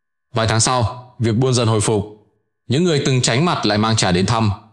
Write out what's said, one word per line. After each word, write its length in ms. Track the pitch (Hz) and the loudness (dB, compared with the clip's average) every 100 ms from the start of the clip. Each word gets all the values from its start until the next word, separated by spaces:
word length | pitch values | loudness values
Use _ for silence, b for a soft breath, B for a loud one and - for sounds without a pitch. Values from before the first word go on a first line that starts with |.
| _ _ _ | _ _ _
Vài 140 | 120 113 | -2 0
tháng 120 | 110 | 0
sau, 540 | 135 127 107 - - - | 0 0 -2 -6 -18 -4
việc 160 | 113 110 | -2 0
buôn 180 | 131 | 0
dần 140 | 123 113 | 2 2
hồi 140 | 110 | 0
phục. 460 | 101 107 90 - _ _ _ _ - | 0 -2 -4 -16 _ _ _ _ -4
Những 160 | 123 | -2
người 180 | 185 147 147 | 0 0 0
từng 160 | 131 | 0
tránh 240 | 123 117 175 | 0 0 0
mặt 200 | 151 104 | 0 0
lại 120 | 104 | 0
mang 180 | 110 113 | 0 0
trà 160 | 101 | 2
đến 140 | 87 98 | 0 0
thăm, 260 | 113 107 98 - | 0 0 -2 -12